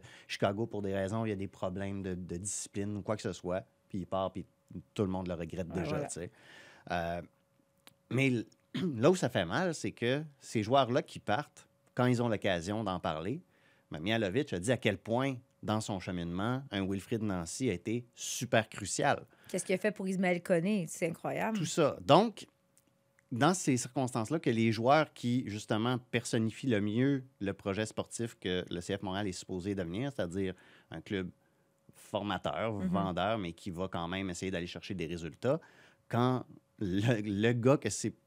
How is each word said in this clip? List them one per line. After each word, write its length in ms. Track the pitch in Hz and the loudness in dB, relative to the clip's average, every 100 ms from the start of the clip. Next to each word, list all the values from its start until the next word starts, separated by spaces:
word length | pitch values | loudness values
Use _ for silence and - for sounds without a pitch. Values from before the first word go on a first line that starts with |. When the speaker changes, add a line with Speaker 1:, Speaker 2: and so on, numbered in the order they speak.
| - - - | -8 -18 -12
Speaker 1:
Chicago 380 | - 101 101 113 | -2 0 0 -4
pour 140 | 104 | -4
des 120 | 101 | -2
raisons, 320 | 98 95 113 113 | -2 -2 -2 -2
il 40 | |
y 20 | |
a 40 | 98 | -4
des 100 | 98 | -6
problèmes 540 | - 95 92 98 98 | -6 -6 -4 -6 -6
de, 100 | 95 90 | -6 -6
de 220 | 87 87 | -6 -8
discipline 600 | 98 - - 104 101 104 | -6 -8 -8 -6 -4 -4
ou 40 | |
quoi 140 | 92 107 | -4 -4
que 60 | |
ce 120 | 104 | -4
soit. » 300 | 87 90 92 - _ _ | -6 -4 -4 -6 _ _
Puis 100 | 98 | -8
il 60 | 85 | -4
part, 260 | 95 95 | -2 -2
puis 120 | 92 82 _ - 92 - | -4 -12 _ -16 -16 -8
tout 100 | - | -2
le 60 | 98 | 0
monde 180 | 92 90 | -2 -4
le 60 | |
regrette 340 | 85 82 85 82 | -6 -6 -6 -4
Speaker 2:
Ouais, 60 | 85 | -4
Speaker 1:
déjà, 100 | 78 | -2
Speaker 2:
voilà. 180 | 76 143 | -4 -6
Speaker 1:
tu 60 | - | -8
sais. 120 | 120 - - - - - - | -12 -14 -20 -20 -20 -16 -6
Euh, 300 | 87 85 87 80 _ _ _ _ _ - - - | -4 -2 -4 -8 _ _ _ _ _ -20 -20 -4
mais 160 | 120 135 | 2 2
l-, 180 | 120 - _ _ | 2 -2 _ _
<clears throat> 220 | - 180 120 | -4 -2 4
là 120 | 139 | 4
où 60 | 185 | 6
ça 140 | 135 | 2
fait 160 | 110 85 | 2 0
mal, 280 | 117 185 | 0 0
c'est 180 | 156 104 | -2 -6
que 320 | - 120 139 156 - | -2 0 0 -4 -14
ces 220 | - 117 | -4 -2
joueurs-là 380 | 104 139 120 135 | 4 4 6 2
qui 180 | - - | -2 -6
partent, 480 | - 107 151 - - _ _ - | -2 -2 -2 -14 -20 _ _ 2
quand 100 | 123 | 4
ils 160 | 120 | 4
ont 80 | 120 | 2
l'occasion 540 | 101 104 87 85 104 | 0 2 0 0 -2
d'en 160 | 104 90 | -2 -2
parler, 420 | 87 78 87 156 - _ _ _ - | -2 -2 -4 -6 -10 _ _ _ -12
ben, 80 | 78 | -6
Mihailovic 520 | 90 113 101 110 147 | 0 0 2 0 -2
a 60 | 90 | -2
dit 120 | 98 | 0
à 60 | 120 | 0
quel 200 | 117 95 | 0 0
point, 380 | - 117 135 131 - _ | -2 0 0 -4 -12 _
dans 180 | - 107 | -2 0
son 180 | 110 98 | 0 -4
cheminement, 640 | 98 90 85 87 107 131 139 | -4 -4 -2 -2 -2 -2 -2
un 140 | 101 95 | -2 0
Wilfried 380 | 98 - 113 | -2 -2 -2
Nancy 460 | 107 90 82 - 127 | 0 -2 -4 -2 0
a 40 | |
été 320 | 87 - 120 123 | 0 -2 -4 -6
super 560 | - - - 127 117 107 | -12 -8 -6 2 2 2
crucial. 560 | - 101 - 143 120 - _ - | -2 -4 0 2 2 -4 _ -6
Speaker 2:
Qu'est-ce 160 | 190 - | -4 0
qu'il 100 | 185 | 0
a 20 | |
fait 140 | 214 | 0
pour 160 | 196 190 | -2 -2
Ismaël 360 | 190 185 175 | 0 2 2
Koné ? 420 | - 170 180 214 160 | 2 2 4 0 -2
C'est 200 | - 170 | -2 -4
incroyable. 500 | 170 147 143 202 220 | -2 -4 -2 -2 0
Speaker 1:
Tout 80 | 156 | 0
ça. 320 | - 143 - 87 | 4 4 4 8
Donc, 400 | 151 226 - - _ _ _ _ _ _ _ - | 8 8 0 -14 _ _ _ _ _ _ _ -6
dans 220 | 117 147 | 4 4
ces 220 | 185 - 123 | 4 2 2
circonstances-là, 600 | - 147 123 123 110 160 | 0 -2 -2 0 -2 0
que 100 | 151 | 2
les 220 | 113 113 | 4 4
joueurs 400 | 113 117 151 147 | 4 6 6 4
qui, 300 | - 123 123 107 | -2 0 0 -2
justement, 500 | 104 - 110 117 127 - | -4 -2 0 0 -2 -2
personnifient 560 | 117 - 120 110 - 135 | -2 0 0 0 -2 0
le 120 | 104 | 2
mieux 420 | 104 110 135 139 127 - | 2 2 2 0 -4 -6
le 140 | 98 | -6
projet 320 | 95 101 95 110 | -4 -2 0 -2
sportif 520 | - 95 - 117 - | -4 -6 -6 -6 -4
que 240 | 95 90 - | -2 -2 -2
le 120 | 87 | -6
C 160 | 87 98 | -4 -4
F 40 | |
Montréal 260 | 101 95 104 | -2 -2 -2
est 40 | |
supposé 400 | 87 - 95 92 | -4 -6 -4 -2
devenir, 380 | 98 82 92 139 | -2 -2 -4 -4
c'est-à-dire 400 | 131 90 90 95 90 - - - | -4 -4 -2 -4 -6 -14 -20 -16
un 100 | 82 | -12
club 280 | - 101 92 - _ _ _ _ _ - | -4 -4 -4 -8 _ _ _ _ _ -20
formateur, 800 | - 104 101 90 82 73 110 | -6 -4 -2 -2 -2 -2 -2
Speaker 2:
Mhm. 140 | 104 95 | -2 -2
Speaker 1:
vendeur, 500 | 98 95 87 95 113 | 0 0 0 0 0
mais 160 | 87 | -4
qui 180 | 85 101 | -8 -8
va 160 | 82 92 | -4 -4
quand 200 | 90 85 | -4 -4
même 220 | 95 98 | -2 -4
essayer 220 | 87 92 | -4 -4
d'aller 160 | 92 87 | -4 -4
chercher 260 | 82 - | -8 -8
des 120 | 95 78 | -6 -4
résultats, 520 | 85 82 - 120 156 - - - _ - | -6 -8 -2 0 0 -4 -20 -20 _ -4
quand 380 | 117 123 127 - - _ - | 2 2 2 -4 -16 _ -6
le, 420 | 101 95 113 113 | -2 2 2 2
le 320 | 107 98 113 | 0 2 2
gars 240 | 120 120 147 | 4 4 4
que 120 | 107 | 2
ces 260 | - 110 - | -4 -4 -6